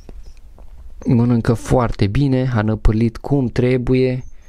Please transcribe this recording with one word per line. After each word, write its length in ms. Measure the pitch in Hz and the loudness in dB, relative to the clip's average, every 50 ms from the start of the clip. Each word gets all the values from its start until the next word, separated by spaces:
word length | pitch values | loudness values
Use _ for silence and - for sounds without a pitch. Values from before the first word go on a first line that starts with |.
| - - - - - - - - - - - - - - - - - - - - - | -20 -18 -18 -16 -16 -16 -18 -18 -20 -20 -20 -20 -20 -20 -18 -18 -18 -16 -16 -8 0
Mănâncă 480 | - 127 117 120 123 123 117 - - 117 | 2 2 4 4 4 2 2 2 0 0
foarte 540 | 107 - - 135 127 117 107 - - 107 | 0 0 0 2 2 2 0 0 0 0
bine, 440 | 98 104 135 143 135 131 127 127 131 120 | 0 2 0 2 2 2 0 0 0 0
a 80 | 107 | 0
năpârlit 560 | 107 110 110 107 - - 107 110 117 113 - | 0 0 -2 2 2 2 4 4 0 0 -2
cum 300 | - - - 139 143 131 | -6 -4 -2 0 0 0
trebuie, 760 | 113 - 131 123 123 131 127 120 131 127 127 127 127 127 131 - - - - - | 0 0 0 2 2 0 0 0 0 2 2 2 0 -2 -4 -8 -12 -16 -18 -20